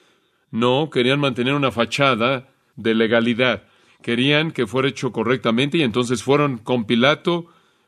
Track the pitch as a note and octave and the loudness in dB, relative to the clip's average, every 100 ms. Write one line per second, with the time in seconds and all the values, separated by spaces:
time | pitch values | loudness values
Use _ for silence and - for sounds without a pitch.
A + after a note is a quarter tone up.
0 | _ _ _ _ _ A2 A#2+ C3 D#3 C#3+ | _ _ _ _ _ -2 0 2 0 0
1 | B2 C#3 C#3+ A#2+ A#2+ C#3+ C3+ G#2+ A#2 - | 0 2 0 -2 -2 0 0 0 -2 0
2 | C#3 A#2 A#2+ C3+ - _ _ - A2 A2 | 2 2 0 -2 -6 _ _ -6 0 2
3 | A2+ A#2 A#2 A#2 B2+ G#2 - _ _ _ | 2 2 2 0 0 -2 -8 _ _ _
4 | - A#2 C3 D3 D#3+ - A#2 B2 C3+ C3 | -4 0 2 2 0 -2 -4 -2 -2 -2
5 | C3+ A2+ A2 B2+ B2 A2+ C#3+ E3+ C#3 A#2 | -6 -4 -2 -2 0 0 0 0 0 -2
6 | B2 B2 B2+ C#3+ D3 A#2+ - B2+ G#2+ A#2 | -2 -2 0 2 0 -4 -4 -2 0 2
7 | B2+ D3+ - E3+ E3+ _ _ _ | 2 2 -2 -4 -6 _ _ _